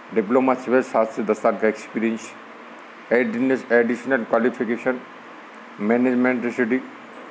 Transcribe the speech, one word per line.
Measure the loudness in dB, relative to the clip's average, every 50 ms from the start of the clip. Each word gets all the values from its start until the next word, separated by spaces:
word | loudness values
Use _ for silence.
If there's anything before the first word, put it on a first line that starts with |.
| -12 -4 -2
डिप्लोमा | -2 0 2 2 4 4 4 0
सिविल, | 0 0 2 2 2
सात | 2 2 2 0 0 0
से | 0 -4
दस | 0 0 0 2
साल | 2 0 2
का | 2 0 0
एक्सपीरियंस, | 0 0 -8 -8 -4 -2 -2 -2 -2 -4 -8 -14 -18 -18 -20 -20 -20 -20 -20 -20 -20 -20 -20 -20 -20 -12 -2 0
एडिन-, | 2 2 2 2 0 0 2 2 2 0 0 2
एडिशनल | 4 4 4 4 0 -2 -2 -2 -2 0 0
क्वालिफिकेशन, | 0 0 2 2 2 0 0 -2 -2 -2 -2 -2 -4 -4 -4 -8 -16 -20 -20 -20 -20 -20 -20 -20 -20 -20 -20 -20 -18 -10 -4
मैनेजमेंट | 0 2 2 4 4 2 2 4 2 2 2 0 -2 -4
सिटी। | 0 0 0 2 0 -2 -2 -6 -18 -18 -20 -20 -18 -18 -18 -18